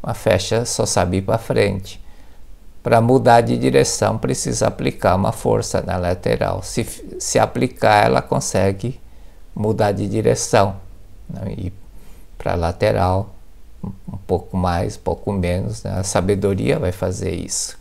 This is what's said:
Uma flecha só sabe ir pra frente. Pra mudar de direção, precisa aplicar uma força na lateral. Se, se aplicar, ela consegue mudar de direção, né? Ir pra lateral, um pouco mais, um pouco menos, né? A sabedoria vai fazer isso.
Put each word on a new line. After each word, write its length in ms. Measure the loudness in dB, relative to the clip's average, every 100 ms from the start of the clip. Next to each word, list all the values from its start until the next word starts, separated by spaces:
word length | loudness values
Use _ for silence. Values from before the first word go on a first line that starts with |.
Uma 100 | -4
flecha 520 | -2 2 2 2 0
só 200 | 0 -2
sabe 340 | 0 2 2 0
ir 40 |
pra 160 | 0 -2
frente. 640 | 0 2 2 0 -6 -14 -16 -16 -18 -16 -16 -16 -16 -8
Pra 180 | 4 4
mudar 400 | 6 6 8 6
de 160 | 6 2
direção, 600 | 4 4 4 2 0 2
precisa 480 | -2 -2 -2 0 0
aplicar 480 | 0 -4 2 2
uma 180 | 4 2
força 500 | 0 0 0 0 -2
na 140 | -2 -2
lateral. 680 | -2 -2 0 0 0 -2
Se, 220 | -4 -4 -4 -8 -12 -10
se 200 | 0 2
aplicar, 680 | 2 2 -2 2 4 6 6
ela 160 | 4
consegue 800 | 2 -2 0 0 0 0 -6 -8 -16 -18 -20 -18 -14
mudar 380 | -4 -2 2 2
de 160 | 0 -2
direção, 720 | 0 2 2 2 4 4 0 -14 -18 -18 -18 -14
né? 260 | -10 -8 -6
Ir 160 | -8 -10 -16 -16 -16 -16 -18 -6
pra 180 | -2
lateral, 800 | 0 0 2 2 2 2 0 -2 -10 -18 -18 -18 -12
um 360 | -12 -10 -12 -14 -2
pouco 280 | -2 -2 -2
mais, 400 | 0 0 -2 -4
um 40 |
pouco 320 | -4 -4 -2
menos, 500 | -2 0 -2 -2 -6
né? 160 | -4 -4
A 60 |
sabedoria 720 | -2 -2 0 0 0 0 0 0
vai 140 | -2
fazer 380 | -2 -4 -4 -4
isso. 460 | -6 -6 -6 -8 -10